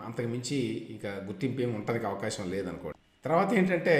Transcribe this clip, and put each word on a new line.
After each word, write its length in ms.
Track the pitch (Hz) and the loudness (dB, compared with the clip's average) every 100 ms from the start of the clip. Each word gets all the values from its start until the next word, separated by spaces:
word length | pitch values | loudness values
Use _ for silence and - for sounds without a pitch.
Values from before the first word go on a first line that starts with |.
| 104 | -8
అంతకు 220 | 117 117 | -4 -2
మించి 600 | 123 123 143 113 110 - | -2 -2 0 0 -2 -8
ఇంకా 320 | 107 104 98 95 | -8 -6 -6 -6
గుర్తింపు 360 | 98 131 127 | -2 -2 0
ఏమి 140 | 120 107 | -2 -2
ఉండడానికి 300 | 104 117 107 | -2 -2 -2
అవకాశం 460 | 98 110 - 92 | -2 -4 -4 -2
లేదనుకోండి. 460 | 95 90 80 78 - _ _ 131 | -2 -4 -6 -8 -10 _ _ 2
తర్వాత 280 | 170 196 | 4 4
ఏంటంటే 420 | 208 180 170 180 | 4 4 4 6